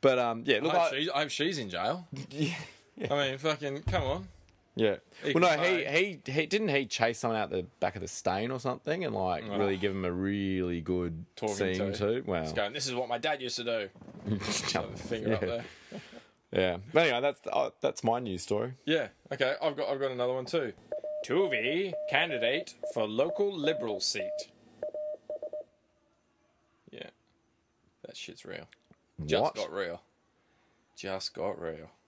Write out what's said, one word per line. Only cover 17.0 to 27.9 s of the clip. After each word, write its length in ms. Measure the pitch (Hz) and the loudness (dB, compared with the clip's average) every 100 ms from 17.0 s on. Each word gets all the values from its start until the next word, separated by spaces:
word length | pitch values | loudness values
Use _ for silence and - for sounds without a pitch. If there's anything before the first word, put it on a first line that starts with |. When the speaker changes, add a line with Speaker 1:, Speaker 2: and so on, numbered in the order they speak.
Speaker 1:
anyway, 160 | 165 120 | 6 4
that's, 200 | 139 139 - | 2 0 -2
uh, 180 | - 135 - | 0 0 0
that's 220 | - - | -2 0
my 140 | 113 117 | 2 2
news 240 | 120 90 | 0 -4
story. 320 | - 104 120 131 | 0 0 0 -4
Speaker 2:
Yeah. 240 | - 160 113 - - | 0 0 0 -8 -10
Okay. 220 | 135 131 - | 0 2 4
I've 140 | 156 143 | 0 0
got, 120 | 147 | -2
I've 120 | 135 | 0
got 100 | 135 | 0
another 220 | 127 123 | 0 0
one 100 | 127 127 | 0 0
too. 260 | 170 127 - - 605 - - | 0 -2 -6 -8 -8 -6 -8
Tuvey, 680 | - 156 190 110 117 160 196 165 - | -2 2 2 2 0 0 -2 -4 0
candidate 640 | 139 165 131 117 143 - - - | 2 2 2 2 2 -2 -10 -6
for 140 | - 107 | -2 -2
local 440 | 110 156 - 202 190 | 2 0 2 0 0
Liberal 440 | 147 156 120 101 | 0 0 -2 -2
seat. 500 | - 107 101 101 - - - - 605 605 605 605 _ 605 605 605 587 _ _ _ _ _ _ _ _ _ _ _ - | -2 -2 -4 -6 -12 -16 -20 -8 -8 -6 -8 -10 _ -10 -8 -10 -12 _ _ _ _ _ _ _ _ _ _ _ -20
Yeah. 180 | - - _ _ _ _ _ _ _ _ | -16 -16 _ _ _ _ _ _ _ _